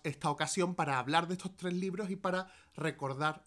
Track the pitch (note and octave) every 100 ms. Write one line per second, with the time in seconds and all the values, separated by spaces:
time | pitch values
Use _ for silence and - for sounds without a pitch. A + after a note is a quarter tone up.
0 | D#3+ - D#3 D3 D3+ - F3 F3+ C#3+ C3
1 | B2 D#3+ E3+ F3+ F#3 - F3+ F3+ F#3+ F#3
2 | G3 G3 F#3 F#3 F#3+ - - - D#3 -
3 | C3+ C3+ D3+ D#3